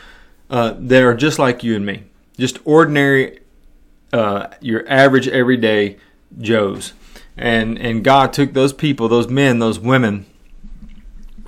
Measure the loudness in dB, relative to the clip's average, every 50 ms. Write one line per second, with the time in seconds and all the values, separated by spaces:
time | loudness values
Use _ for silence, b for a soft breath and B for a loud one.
0 | B B B B B B B B B _ -2 -2 -2 -2 -4 -8 -2 4 4 6
1 | 6 6 4 2 0 -2 0 2 0 0 0 -2 -4 -4 -4 -2 -4 -6 -8 -10
2 | -12 -20 _ _ _ _ _ -4 -4 -4 -4 -6 -2 2 4 4 4 4 2 0
3 | 2 4 2 2 0 -2 -6 -16 _ _ _ _ _ -20 _ _ _ _ _ _
4 | _ _ -2 -2 0 0 -2 -4 -8 -10 -16 -12 -6 -4 -4 -4 -2 0 4 4
5 | 4 6 4 2 0 0 0 0 2 2 0 2 2 2 2 2 0 -2 -4 b
6 | b b b b b _ -20 -12 -2 0 0 0 0 -2 -4 -8 -12 -16 -18 b
7 | b b b b b b b -6 -4 0 0 0 0 -2 -6 -6 -6 -6 -4 -2
8 | 0 2 4 4 2 2 0 -2 -2 -2 0 0 0 0 -2 -4 -4 -4 -2 -2
9 | 0 0 2 0 0 0 0 0 2 2 2 2 0 -2 -2 -4 -2 0 0 2
10 | 2 0 -4 -6 -10 -16 _ _ -20 -20 -20 -20 -20 -20 -18 -18 -20 -20 -20 -20
11 | -20 -20 -20 -20 -20 -18 -18 -20 -20